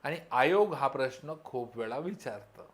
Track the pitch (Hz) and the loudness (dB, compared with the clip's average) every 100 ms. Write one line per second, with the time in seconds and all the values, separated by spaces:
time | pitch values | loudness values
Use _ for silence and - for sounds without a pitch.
0 | 139 165 - 123 139 196 196 147 139 135 | -4 -6 0 4 6 6 4 2 0 0
1 | 131 - 147 156 - 127 117 113 110 127 | -2 -4 -12 -12 -8 -8 -6 -6 -4 -4
2 | 170 208 131 101 101 - - | -6 -8 -8 -10 -14 -20 -20